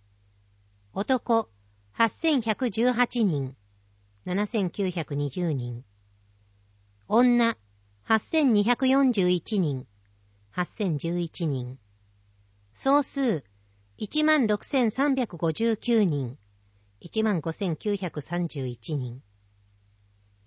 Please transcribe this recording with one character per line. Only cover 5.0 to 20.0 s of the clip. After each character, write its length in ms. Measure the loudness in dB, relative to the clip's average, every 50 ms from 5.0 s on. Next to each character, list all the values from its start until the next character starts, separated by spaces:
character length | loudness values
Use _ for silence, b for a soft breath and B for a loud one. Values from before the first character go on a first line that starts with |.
二 280 | -6 -4 -2 -2 -2 -2
十 100 | -2 -2
人。 420 | -2 0 0 -2 -4 -6 -8 -10 -12 _ _ _ _ _ _ _ _ _ _ _ _ _ _ _ _ _ _ _ _ _ _ _ _
女、 480 | 2 4 4 6 6 4 4 2 2 0 -4 _ _ _ _ _ _ _ _
八 160 | _ 0 0 0
千 320 | 0 0 0 2 4 4 4
二 80 | 4
百 240 | 4 2 0 2 2
四 260 | 2 4 4 4 2 2
十 180 | 2 2 2
一 100 | 2 0 -2 -2
人、 380 | -2 0 0 0 -2 -4 -8 -12 _ _ _ _ _ _ _ _ _ _ _ _
八 160 | _ -6 -6
千 320 | -6 -4 -4 -2 -2 -2 -2
十 200 | -2 -2 -2 -2
一 120 | -4 -4 -4 -4 -2
人。 320 | -2 -2 -2 -4 -8 -12 -14 _ _ _ _ _ _ _ _ _ _ _ _ _ _ _ _ _ _ _
総 280 | -4 0 2 2 2
数、 400 | 2 0 -2 -2 0 0 0 -2 -4 _ _ _ _ _ _ _ _ _ _
一 280 | -10 -8 -4 -2 0 2
万 220 | 2 2 2 2
六 120 | 2 0 -2
千 320 | -2 -2 0 2 2 2
三 240 | 0 0 0 0 0
百 120 | 0 -2
五 260 | -4 -4 -2 -2 -2
十 240 | 0 0 0 0 0
九 280 | -2 0 0 2 2 4
人、 320 | 2 0 -2 -4 -6 -8 -14 _ _ _ _ _ _ _ _ _ _ _ _
一 240 | -18 -6 -4 -2
万 180 | 0 0 0 0
五 100 | -2 -4
千 280 | -4 -2 -2 -2 -4 -2
九 180 | -2 -4 -2
百 240 | -2 -4 -6 -6 -8
三 260 | -8 -4 -4 -4 -4
十 220 | -4 -4 -6 -6 -6
一 100 | -6 -8
人。 400 | -6 -6 -4 -4 -4 -6 -8 -12 -16 _ _ _ _ _ _ _ _ _ _ _ _ _ _ _